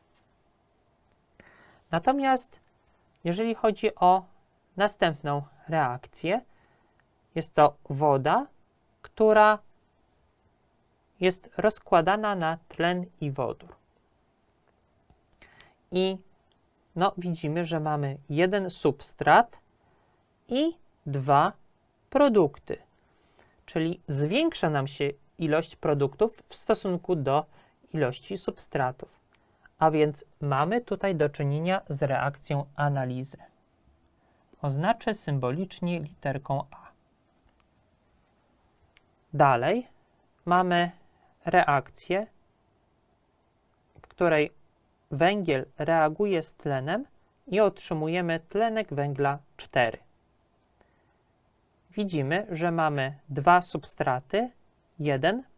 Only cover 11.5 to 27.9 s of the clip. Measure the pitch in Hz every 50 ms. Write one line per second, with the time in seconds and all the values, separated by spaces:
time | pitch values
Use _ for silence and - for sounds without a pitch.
11.5 | - - 185 220 - - _ - 190 170 160 185 202 214 214 208 202 180 160 160
12.5 | 165 - _ _ - - 170 175 180 180 180 - _ - 151 143 135 143 123 113
13.5 | - - - - - _ _ _ _ _ _ _ _ _ _ _ _ _ _ _
14.5 | _ _ _ _ _ _ _ _ _ _ _ _ _ _ _ _ _ _ - _
15.5 | _ - - _ _ _ _ - 180 185 185 190 190 185 - _ _ _ _ _
16.5 | _ _ _ _ _ _ _ _ - 170 185 196 - 180 175 175 165 165 165 147
17.5 | 156 175 170 156 170 156 151 156 151 147 143 135 139 143 - - 143 151 180 185
18.5 | 208 202 190 180 - - - 147 - - - - - - - 147 160 214 240 -
19.5 | - - _ _ _ _ _ _ _ _ _ _ _ _ _ _ _ _ _ -
20.5 | 233 269 311 339 - _ _ _ _ _ - 147 139 139 131 143 139 143 165 196
21.5 | - _ _ _ _ _ _ _ _ _ _ _ - 269 285 277 214 202 160 -
22.5 | - - _ - - - - _ _ _ _ _ _ _ _ _ _ _ _ _
23.5 | _ _ _ - - 165 160 165 175 - - - 143 139 147 156 208 285 330 330
24.5 | - - 196 160 151 139 135 139 - - 143 143 143 - _ _ _ - 165 147
25.5 | 151 160 160 - - - - 160 147 139 139 135 - - 214 233 - - _ _
26.5 | - - - - 220 - - 190 180 170 - - 180 156 131 135 139 151 151 _
27.5 | - - _ _ _ _ _ -